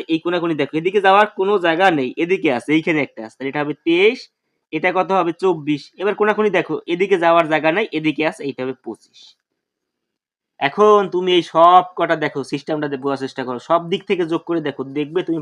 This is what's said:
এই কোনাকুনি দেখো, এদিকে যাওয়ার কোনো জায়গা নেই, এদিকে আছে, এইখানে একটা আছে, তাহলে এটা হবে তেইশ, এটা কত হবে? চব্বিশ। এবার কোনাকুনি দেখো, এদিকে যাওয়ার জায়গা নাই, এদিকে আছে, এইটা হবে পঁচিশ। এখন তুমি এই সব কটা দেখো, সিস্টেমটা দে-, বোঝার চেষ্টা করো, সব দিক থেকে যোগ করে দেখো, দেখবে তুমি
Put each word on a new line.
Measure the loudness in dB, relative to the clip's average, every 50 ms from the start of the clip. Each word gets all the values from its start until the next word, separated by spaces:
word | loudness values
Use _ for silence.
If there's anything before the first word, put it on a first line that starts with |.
| -2 -2
এই | -4 -4
কোনাকুনি | -2 -2 -2 -2 -2 -2 -2
দেখো, | -2 -4 -4 -4 -4
এদিকে | -4 -2 0 2
যাওয়ার | 4 6 6 6 4 2 0 -2
কোনো | 0 0 0 2 2
জায়গা | 0 2 2 2 2
নেই, | 2 2 0 -4 -4 -4
এদিকে | -2 -2 -2 0 0 0 0 0
আছে, | 0 0 0
এইখানে | 0 0 0 0 -2
একটা | -2 -4 _ -12 -14
আছে, | -14 -14 -10
তাহলে | -10 -8
এটা | -6 -4 -6
হবে | -6 -6 -6 _
তেইশ, | 0 2 4 4 2 2 0 -6 -18 _ _ _ _ _ _ _ _ -8
এটা | -4 -2 -2 0
কত | 0 0 0
হবে? | 0 0 0 0 -2 -2
চব্বিশ। | 0 -2 -2 -2 -2 -4 -4 -4 -6 -10 _ -6
এবার | -4 -4 -2
কোনাকুনি | 0 0 0 2 2 0 0
দেখো, | 2 0 0 -2 -4 -8 -6 -4
এদিকে | -2 -2 0 2 2 2
যাওয়ার | 4 4 4 4 4 2
জায়গা | 0 0 0 0
নাই, | 0 0 -2 -4
এদিকে | -4 -4 -2 -2 -2 -2 -2 -4
আছে, | -4 -6 -8
এইটা | -8 -8 -6 -6
হবে | -8 -8 -8 _
পঁচিশ। | -14 -14 -14 _ _ _ -20 -20 -20 _ _ _ _ _ _ _ _ _ _ _ _ _ _ _ _ _ _ _ _ _ _ _ _ _ -4
এখন | -4 -2 0 2 4 4 4 4 2 0 -4
তুমি | -4 -2 0 2 2
এই | 0 0 2
সব | 4 6 8 8 6 6 4 0
কটা | -4 -2 -2 0
দেখো, | -2 -2 -4 -4 -6 -6
সিস্টেমটা | -6 -8 -8 -6 -6 -6 -4 -4 -4
দে-, | -6 -6 -4
বোঝার | -4 -4 -4 -6
চেষ্টা | -8 -8 -8 -8 -6
করো, | -8 -8
সব | -4 -2 -2 -2 0 -2
দিক | -6 -6 -4 -2
থেকে | -2 -2 -2
যোগ | -2 -2 -4 -4 -4
করে | -4 -4
দেখো, | -4 -4 -6 -6 -8 -8 -6 -6
দেখবে | -6 -4 -4 -4 -4
তুমি | -2 -4 -6